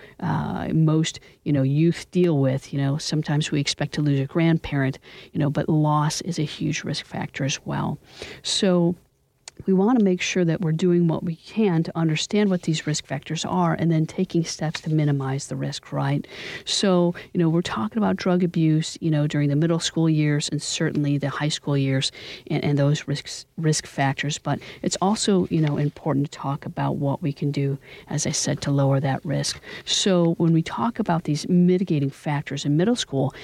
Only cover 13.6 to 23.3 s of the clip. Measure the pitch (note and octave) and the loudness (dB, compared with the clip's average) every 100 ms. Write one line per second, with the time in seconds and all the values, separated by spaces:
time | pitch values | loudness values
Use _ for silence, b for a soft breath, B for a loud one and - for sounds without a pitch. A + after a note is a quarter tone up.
13.6 | E3+ D#3+ E3 D#3+ D#3 - F#3+ E3+ E3 - | 0 2 2 2 0 -2 -2 0 -2 -4
14.6 | D#3 - - D#3 D3 C#3 C3+ C3+ - C#3 | -6 -6 -2 2 2 0 -2 -4 -6 -6
15.6 | C#3 C#3+ - D3 C#3 C#3+ - B B B | -6 -8 -8 -4 -2 -2 -4 B B B
16.6 | - - G3+ F3+ F3 B B F3+ E3 E3 | -4 0 4 4 4 B B 0 2 2
17.6 | - A3 G#3+ A3+ F#3+ F#3+ F#3+ F3+ F3 F3 | 0 -4 -4 0 0 0 0 2 2 2
18.6 | D#3+ D#3 D#3+ - E3 D3+ D3 D3 C#3+ C#3+ | 4 2 0 -4 0 0 0 0 2 2
19.6 | E3 E3 - - D#3+ D#3 D3+ D3 - D3 | 2 0 -2 0 2 2 2 0 -2 -6
20.6 | - - D#3+ - C#3+ C#3+ C#3+ - D3+ - | -6 -2 -2 0 0 0 -2 -4 -4 -4
21.6 | - C#3 C3+ C3+ - B B B - F3+ | -2 0 2 0 -2 B B B -6 -2
22.6 | - C#3+ C#3+ D3+ - C#3 - | 0 2 2 0 -2 -6 -8